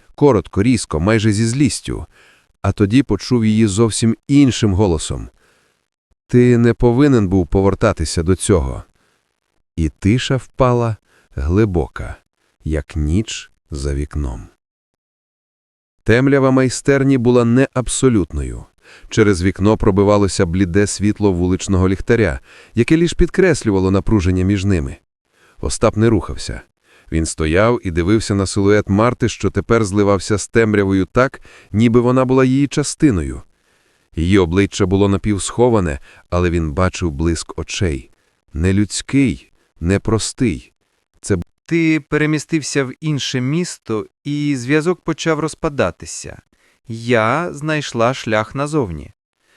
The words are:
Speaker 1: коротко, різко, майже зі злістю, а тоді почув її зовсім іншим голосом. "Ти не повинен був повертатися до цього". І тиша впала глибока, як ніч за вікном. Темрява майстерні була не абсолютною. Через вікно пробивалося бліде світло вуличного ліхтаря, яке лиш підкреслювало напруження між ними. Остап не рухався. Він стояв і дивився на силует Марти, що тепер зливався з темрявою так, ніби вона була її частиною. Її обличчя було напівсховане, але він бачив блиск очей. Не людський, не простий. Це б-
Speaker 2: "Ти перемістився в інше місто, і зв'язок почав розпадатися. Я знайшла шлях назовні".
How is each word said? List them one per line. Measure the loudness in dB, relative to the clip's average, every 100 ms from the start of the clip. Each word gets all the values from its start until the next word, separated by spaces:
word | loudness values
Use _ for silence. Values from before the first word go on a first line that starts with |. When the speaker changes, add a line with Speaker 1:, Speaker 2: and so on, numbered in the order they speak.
| _
Speaker 1:
коротко, | 2 2 2 0 -2
різко, | 0 0 -2 -2
майже | 0 2 2
зі | 0 0
злістю, | 0 -2 -2 -8 -10 -12 _ _ _ _ _
а | -4
тоді | 0 2 2
почув | 0 -4 -2 0
її | 2 2 2
зовсім | 2 0 0 -2 -2 2
іншим | 4 4 2 0
голосом. | 2 2 0 -4 -10 -12 _ _ _ _ _ _ _ _ _ _
"Ти | 4 6 6
не | 2
повинен | 2 2 4 4 4 2
був | 0 2
повертатися | 2 2 2 0 0 -4 -2
до | 0 0
цього". | 2 0 0 -8 -14 _ _ _ _ _ _ _ _ -4
І | -4
тиша | 0 0 0 0 -4
впала | -4 0 0 2 -2 -6 _ _ _
глибока, | -8 -2 2 2 0 -4 -8 -12 -14 _ _ _ _
як | -6 -6 -6 -4
ніч | -2 -2 -2 -10 -16 _ _
за | -8 -6
вікном. | -6 -6 -6 -8 -8 -16 _ _ _ _ _ _ _ _ _ _ _ _ _ _ _
Темрява | 0 2 4 2 2
майстерні | 2 0 0 0 2 2 2
була | 2 2
не | 4 2 2
абсолютною. | -2 -6 0 2 2 0 -6 -8 -10 -16 _ _ -20 -4
Через | 2 2 2
вікно | 0 0 0 2
пробивалося | 2 4 4 4 2 0 0
бліде | 0 0 0 0
світло | 0 -2 0 0
вуличного | 0 0 -2 0 0 2
ліхтаря, | 0 0 2 0 -4 -12 -20 -4
яке | -2 2 2
лиш | 2
підкреслювало | 2 0 2 2 2 0 0 2
напруження | 0 0 0 0 0
між | 0 0
ними. | 0 -2 -4 -12 _ _ _ _ _ -10
Остап | -8 0 0 2
не | 2
рухався. | 2 -2 -8 -10 -12 -16 _ _ _ _
Він | -4 -4
стояв | -4 0 2 2 0 -2
і |
дивився | -2 2 0 0
на | -2 -2
силует | 0 2 2 2
Марти, | 2 2 0 -4
що | -4 -4
тепер | -2 0 0
зливався | 2 2 2 2 0 -4
з | 0
темрявою | 0 2 2 2 0 0
так, | 0 0 -4 -20 -20 -6
ніби | 0 4 4
вона | 4 2
була | 2 2
її | 2 2 0
частиною. | -2 -6 0 0 2 -4 -8 -16 _ _ _ _ _ _ -4
Її | 2 2
обличчя | 2 2 0 -2 0
було | 2 2
напівсховане, | 0 -2 -4 -4 0 2 2 -2 -6 -12 -20 _
але | -2 0
він | -2 -2
бачив | -2 -2 -2 -6
блиск | -2 -2 -2 -6 -12
очей. | -10 -4 -4 -4 -12 _ _ _ _
Не | -4 0
людський, | 0 -2 -6 -4 0 0 -4 _ _ _ -6
не | -2 -2
простий. | 0 -2 -2 -4 -4 -4 -10 _ _ _ _ _
Це | -4 -4
б- | -6 _ -4
Speaker 2:
"Ти | -2 0 -2
перемістився | -2 -2 0 -2 -4 -6 -2 -4
в | -4 -6
інше | -4 -4 -4 -4
місто, | -2 -4 -4 -8 -8 -8 -8 _
і | -8 -4 -2 -2
зв'язок | 0 0 0 -4
почав | -6 -4 -4 -2
розпадатися. | -4 -6 -6 -2 -4 -4 -14 -14 -16 -18 _ _ _ _ -14
Я | -8 0 0 2 -2 -4
знайшла | -8 -6 -4 -4 -2 0
шлях | -2 -2 -2 -2
назовні". | -6 -4 -4 -4 -8 -16 _ _ _ _